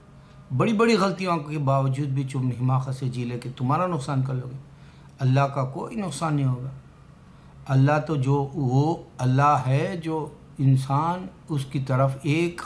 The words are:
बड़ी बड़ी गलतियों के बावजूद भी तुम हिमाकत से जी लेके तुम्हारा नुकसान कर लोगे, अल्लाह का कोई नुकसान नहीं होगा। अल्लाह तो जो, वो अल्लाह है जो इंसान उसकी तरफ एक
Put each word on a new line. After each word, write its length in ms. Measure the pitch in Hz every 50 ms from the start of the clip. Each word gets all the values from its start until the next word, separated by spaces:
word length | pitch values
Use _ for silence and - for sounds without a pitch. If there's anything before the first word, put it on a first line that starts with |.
| - - - - - - - - - - 127
बड़ी 200 | 123 170 220 226
बड़ी 240 | 202 226 233 233
गलतियों 400 | 190 190 196 185 - 190 180 170 165
के 200 | 147 147 151 156
बावजूद 500 | 143 135 135 135 135 135 131 127 147 139
भी 160 | 131 139 139
तुम 260 | 131 - 135 127 127
हिमाकत 420 | 120 107 127 127 131 131 131 139 131
से 160 | - 139 127
जी 160 | 107 123 123
लेके 260 | 120 123 117 - 123
तुम्हारा 360 | 127 - 127 123 143 160 180
नुकसान 360 | 180 175 147 135 151 143 135 131
कर 120 | 135 131
लोगे, 220 | 127 123 127 - - - - - - - - - - - - - -
अल्लाह 260 | 135 127 131 139 143
का 180 | 139 135 143 131
कोई 320 | 135 - 170 220 262 247
नुकसान 380 | 226 202 180 139 - 170 160 151
नहीं 100 | 143 139
होगा। 280 | 131 123 123 127 135 - - - - - - - - - - - - - - - - - - - -
अल्लाह 300 | 135 135 135 143 151 147
तो 180 | 147 151 160
जो, 340 | 147 127 135 139 143 139 139 -
वो 520 | - 143 123 127 135 143 160 170 170 - - - -
अल्लाह 360 | - 127 131 135 143 147 147
है 400 | 135 117 127 135 139 160 185 196 175
जो 380 | 160 160 160 156 147 - - - - - - -
इंसान 680 | 139 135 131 131 131 - 139 143 156 170 175 185 185 185 - - - -
उसकी 300 | 165 139 135 - - 147
तरफ 460 | 131 - 131 127 135 135 135 - -
एक 340 | 156 143 165 170 170 170 - -